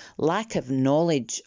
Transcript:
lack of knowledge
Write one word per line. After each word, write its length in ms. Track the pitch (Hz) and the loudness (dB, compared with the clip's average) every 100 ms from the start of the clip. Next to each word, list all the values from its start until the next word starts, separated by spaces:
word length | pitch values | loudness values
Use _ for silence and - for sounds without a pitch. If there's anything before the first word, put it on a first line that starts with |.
| - - | -20 -4
lack 400 | 151 190 220 180 | 0 0 -2 -6
of 140 | 127 | -2
knowledge 720 | 135 135 147 170 147 113 - | 0 2 2 2 0 -2 -12